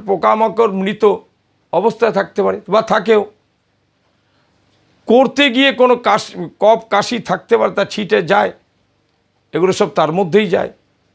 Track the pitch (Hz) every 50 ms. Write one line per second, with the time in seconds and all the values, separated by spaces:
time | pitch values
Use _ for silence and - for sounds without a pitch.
0 | 202 202 196 160 - 214 220 214 220 220 - 226 226 220 190 190 190 196 208 -
1 | 220 208 190 - - _ _ _ _ _ _ _ _ _ - 170 196 233 220 -
2 | - 226 170 196 196 - - - 190 190 190 208 - - 185 220 220 - 196 220
3 | 180 214 220 208 196 - - _ _ _ _ _ _ _ _ _ _ _ _ _
4 | _ _ _ _ _ _ _ _ _ _ _ _ _ _ _ _ _ _ _ _
5 | _ - 220 247 269 233 233 277 285 277 226 254 277 269 254 - 254 247 247 240
6 | - 214 202 214 - - - 180 175 - - - 196 214 226 220 - - 208 202
7 | 208 - 247 226 160 - 185 190 - - 233 220 220 202 175 202 196 196 - -
8 | 214 165 208 208 175 151 196 208 208 180 - _ _ _ _ _ _ _ _ _
9 | _ _ _ _ _ _ _ _ _ _ - 156 175 185 180 - 208 170 - 185
10 | 160 151 160 185 202 160 147 202 214 180 165 - - - - _ _ _ _ _
11 | _ _